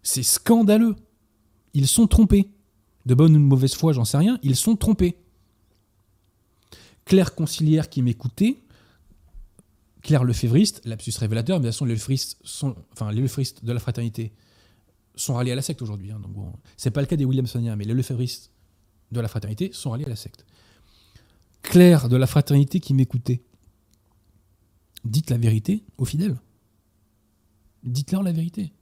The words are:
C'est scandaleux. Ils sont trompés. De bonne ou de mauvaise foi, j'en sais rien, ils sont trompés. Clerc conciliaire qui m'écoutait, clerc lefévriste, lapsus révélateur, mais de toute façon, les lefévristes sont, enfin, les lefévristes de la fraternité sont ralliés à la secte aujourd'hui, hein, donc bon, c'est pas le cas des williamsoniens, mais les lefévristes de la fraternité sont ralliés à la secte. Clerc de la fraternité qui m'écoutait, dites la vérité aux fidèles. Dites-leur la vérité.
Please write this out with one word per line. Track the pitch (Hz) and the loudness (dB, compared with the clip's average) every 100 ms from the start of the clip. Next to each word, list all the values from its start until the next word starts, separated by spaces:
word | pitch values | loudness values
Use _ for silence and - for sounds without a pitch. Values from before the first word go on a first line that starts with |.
C'est | - 131 | -4 -4
scandaleux. | 120 - - 233 208 214 226 202 _ _ _ _ _ _ _ | -2 -2 2 4 6 4 2 -2 _ _ _ _ _ _ _
Ils | 147 135 | -2 0
sont | - 220 | 2 4
trompés. | - 214 202 196 _ _ _ _ _ 127 | 6 6 4 2 _ _ _ _ _ 0
De | 127 | 4
bonne | 160 156 | 6 6
ou | |
de | |
mauvaise | 143 135 131 | 6 4 2
foi, | - 160 | 0 -2
j'en | 135 | 0
sais | 113 139 | -2 0
rien, | 190 247 | 0 0
ils | 143 127 | -2 0
sont | - 220 | 0 0
trompés. | 208 208 175 - _ _ _ _ _ _ _ _ _ _ _ _ _ _ _ - - _ - | 0 0 0 -2 _ _ _ _ _ _ _ _ _ _ _ _ _ _ _ -20 -20 _ 2
Clerc | 190 180 - | 2 2 -2
conciliaire | 156 - 156 156 - | -6 -2 0 0 0
qui | 143 | -4
m'écoutait, | 123 113 123 - 214 285 _ _ _ _ _ _ _ - - _ _ _ _ _ | -2 -4 -8 -2 -2 -2 _ _ _ _ _ _ _ -20 -20 _ _ _ _ _
clerc | - 151 123 | 0 2 2
lefévriste, | 113 120 135 214 - | 0 2 2 2 -2
lapsus | 120 110 - - | -12 -10 -10 -6
révélateur, | 107 113 117 180 | -4 -4 -2 -2
mais | |
de | 120 | -2
toute | 110 | -4
façon, | 131 | -4
les | |
lefévristes | 113 - 135 - - | -4 -4 -4 -6 -14
sont, | - - 139 117 - | -16 -8 -8 -8 -18
enfin, | - 107 | -10 -6
les | 110 | -4
lefévristes | 131 - 131 - | -4 -4 -8 -8
de | 113 | -8
la | 120 | -6
fraternité | - 120 117 110 110 _ _ _ _ _ _ _ _ - | -6 -6 -6 -8 -12 _ _ _ _ _ _ _ _ -12
sont | - 120 | -6 -4
ralliés | 123 | -2
à | 127 | -4
la | |
secte | 135 143 | -6 -8
aujourd'hui, | 117 104 95 | -8 -10 -12
hein, | 107 | -14
donc | 95 | -14
bon, | 98 95 - _ - | -12 -14 -16 _ -6
c'est | 127 | -4
pas | 143 | -4
le | 139 | -2
cas | 160 | -2
des | |
williamsoniens, | 131 131 127 120 117 107 | 0 0 -2 -4 -4 -4
mais | 101 | -4
les | |
lefévristes | 123 127 120 127 - _ _ _ _ _ _ _ | -4 -2 -4 -6 -8 _ _ _ _ _ _ _
de | 117 | -8
la | 113 | -6
fraternité | 110 107 107 190 | -6 -8 -8 -8
sont | - 139 | -8 -8
ralliés | 117 147 | -8 -8
à | |
la | 110 | -10
secte. | - _ _ _ _ _ _ _ _ _ _ _ _ _ | -14 _ _ _ _ _ _ _ _ _ _ _ _ _
Clerc | - 180 180 165 123 | 2 8 8 8 4
de | 127 | 2
la | 127 | 2
fraternité | 151 - 139 139 - | 0 2 2 2 -2
qui | - | 0
m'écoutait, | 135 127 127 - 120 _ _ _ _ _ _ _ _ _ _ _ _ _ _ _ - 117 | 0 0 -2 -4 -6 _ _ _ _ _ _ _ _ _ _ _ _ _ _ _ -14 -4
dites | 123 - | -4 -2
la | 120 | 0
vérité | 113 110 135 214 - - | 2 0 0 -4 -6 -8
aux | 127 | -4
fidèles. | 147 202 127 _ _ _ _ _ _ _ _ _ _ _ _ _ _ | -2 -4 -4 _ _ _ _ _ _ _ _ _ _ _ _ _ _
Dites-leur | 127 123 143 190 | -8 -6 -4 -2
la | 190 | -2
vérité. | 165 165 214 175 _ | -2 -4 -6 -12 _